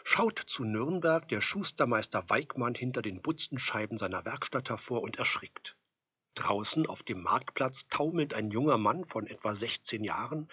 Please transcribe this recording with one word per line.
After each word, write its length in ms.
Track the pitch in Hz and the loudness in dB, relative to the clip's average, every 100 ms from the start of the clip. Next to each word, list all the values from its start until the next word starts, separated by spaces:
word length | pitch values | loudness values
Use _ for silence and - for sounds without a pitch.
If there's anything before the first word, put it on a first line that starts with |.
schaut 340 | - - 226 - | 0 4 4 2
zu 280 | - - 113 | -4 -2 0
Nürnberg 600 | 110 135 185 165 165 160 | 0 0 2 4 4 2
der 100 | 104 | 0
Schustermeister 880 | - 196 180 - 131 113 107 104 - | 0 0 -2 2 4 4 2 -2 2
Weigmann 460 | 107 156 - 120 120 | 0 0 -2 -2 0
hinter 260 | 123 127 | -2 -2
den 200 | 107 92 | -4 -4
Butzenscheiben 760 | - 156 - 131 - 110 107 110 | -4 -2 -2 -2 -2 -2 -2 -2
seiner 280 | 98 92 110 | -2 -2 -4
Werkstatt 420 | 127 - 131 127 | -6 -2 -4 -2
hervor 340 | 110 - 120 | -6 -2 -2
und 160 | 110 - | -2 -2
erschrickt. 600 | 120 - - - - - _ _ _ _ _ | 0 0 -4 -14 -16 -18 _ _ _ _ _
Draußen 540 | - - 101 107 - 160 | -4 0 0 2 0 0
auf 160 | - | -2
dem 180 | - 95 | -6 -4
Marktplatz 680 | 85 117 - - 131 131 - | 0 0 0 0 0 -2 -4
taumelt 460 | - 151 170 147 | 0 2 2 0
ein 180 | 113 107 | 0 0
junger 260 | 107 151 120 | 2 4 6
Mann 280 | 104 151 185 | 4 2 -2
von 220 | 113 104 | -6 -6
etwa 280 | 113 107 101 | -4 -4 -2
sechzehn 480 | 113 - - 110 | -2 -4 -4 -2
Jahren, 460 | 104 104 113 156 156 | -2 -2 -2 -4 -6